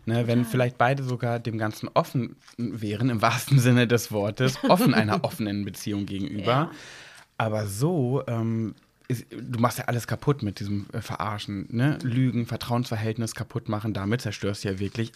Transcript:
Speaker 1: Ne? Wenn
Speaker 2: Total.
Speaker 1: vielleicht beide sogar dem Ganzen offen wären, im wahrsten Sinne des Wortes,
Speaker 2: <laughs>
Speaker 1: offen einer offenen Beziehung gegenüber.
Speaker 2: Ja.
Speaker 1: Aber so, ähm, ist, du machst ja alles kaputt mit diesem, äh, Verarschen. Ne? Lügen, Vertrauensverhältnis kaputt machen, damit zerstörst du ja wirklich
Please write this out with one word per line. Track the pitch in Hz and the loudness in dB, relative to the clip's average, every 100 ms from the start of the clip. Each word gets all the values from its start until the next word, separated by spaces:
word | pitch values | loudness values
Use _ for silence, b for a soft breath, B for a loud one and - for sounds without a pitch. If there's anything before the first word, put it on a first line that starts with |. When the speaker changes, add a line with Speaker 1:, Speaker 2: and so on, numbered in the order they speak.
| - | -2
Speaker 1:
Ne? | 117 117 | 0 2
Wenn | 120 | 2
Speaker 2:
Total. | 117 | 2
Speaker 1:
vielleicht | 127 123 127 | 2 0 4
beide | 123 139 | 4 4
sogar | 131 120 120 117 | -2 -2 -2 -2
dem | 117 110 | -2 -2
Ganzen | 107 - - | -4 -4 0
offen | - 165 135 117 - - - | 0 2 -2 -2 -6 -18 -6
wären, | 117 110 107 104 131 | -6 -4 -4 0 0
im | 113 | 4
wahrsten | 113 120 - 139 | 2 2 4 6
Sinne | 120 123 117 | 8 6 6
des | 117 - | 4 2
Wortes, | 107 104 107 131 131 | 0 0 2 0 2
Speaker 2:
<laughs> | 269 | 4
Speaker 1:
offen | 175 233 | 6 6
einer | 113 107 104 - | 6 4 0 0
offenen | - 104 101 98 | -2 -2 -2 -4
Beziehung | 95 - 104 98 | -6 -4 -4 -4
gegenüber. | 98 98 104 95 | -4 -4 -2 2
Speaker 2:
Ja. | 131 165 B B B B B B - | 2 2 B B B B B B -4
Speaker 1:
Aber | 113 107 104 | -2 -2 -4
so, | 101 147 180 120 135 - | -2 0 2 0 0 -2
ähm, | 117 113 113 110 - _ _ - | -2 -2 -2 -4 -6 _ _ -8
ist, | 120 - | -6 -6
du | - 127 117 | -12 -6 0
machst | 120 - | 0 0
ja | 113 | -2
alles | 120 - | -4 -2
kaputt | 110 - 139 | -2 0 0
mit | 104 - | -2 -4
diesem, | 101 101 101 | -4 -4 -4
äh, | - | -8
Verarschen. | - - 104 104 - 98 - | -8 -6 -4 -4 -6 -8 -4
Ne? | 117 139 - | 0 0 0
Lügen, | 131 120 131 117 117 | 0 2 2 0 -2
Vertrauensverhältnis | 117 - 120 123 110 110 113 113 - | -6 -2 -2 0 -2 -2 -2 -6 -6
kaputt | 110 - - | -6 -6 -4
machen, | 107 110 | -2 -2
damit | 98 98 123 | -2 0 0
zerstörst | 107 - 101 101 | -2 -4 -4 -2
du | 104 | -4
ja | 95 | -2
wirklich | 101 - 113 | -4 -4 -6